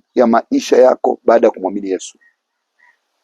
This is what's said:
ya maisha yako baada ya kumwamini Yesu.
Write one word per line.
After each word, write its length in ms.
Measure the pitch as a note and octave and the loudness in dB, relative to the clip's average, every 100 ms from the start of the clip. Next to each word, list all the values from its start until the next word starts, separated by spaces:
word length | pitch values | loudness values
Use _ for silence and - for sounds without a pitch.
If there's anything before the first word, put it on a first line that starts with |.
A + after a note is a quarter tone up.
| _ B2 | _ -2
ya 120 | A#2 | 0
maisha 500 | A2+ - C#3 - C3 | 0 -2 -6 0 2
yako 420 | B2+ C3 B2+ - | 2 2 -4 -4
baada 240 | - A#2 A2+ | 0 2 2
ya 40 | |
kumwamini 380 | - F#2 G2+ G2 | -2 -6 -8 -6
Yesu. 280 | F#2 - - _ _ _ _ _ _ _ _ _ _ | -8 -8 -20 _ _ _ _ _ _ _ _ _ _